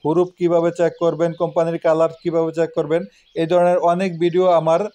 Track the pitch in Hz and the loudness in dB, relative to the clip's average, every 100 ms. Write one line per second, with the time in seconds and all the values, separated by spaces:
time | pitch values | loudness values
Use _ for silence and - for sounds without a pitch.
0 | 147 165 180 _ 175 170 170 170 165 165 | 0 0 -2 _ 0 2 0 0 -2 0
1 | 170 156 170 165 165 170 165 165 165 160 | -2 0 -4 -2 -4 -2 -2 0 0 2
2 | 165 160 175 165 165 160 160 165 151 165 | 0 -2 -4 -2 -2 -2 -2 -2 -2 -4
3 | 196 _ _ - 165 175 175 175 170 175 | -4 _ _ -6 0 2 2 2 0 0
4 | 190 165 175 175 185 170 160 170 214 | -4 -2 0 2 2 2 2 0 -2